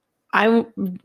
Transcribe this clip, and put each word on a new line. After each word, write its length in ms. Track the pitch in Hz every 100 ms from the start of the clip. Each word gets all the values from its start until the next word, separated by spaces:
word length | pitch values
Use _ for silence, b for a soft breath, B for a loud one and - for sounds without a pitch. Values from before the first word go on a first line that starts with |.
| _ _ -
I 120 | 190 214
w-, 520 | 233 226 - 190 185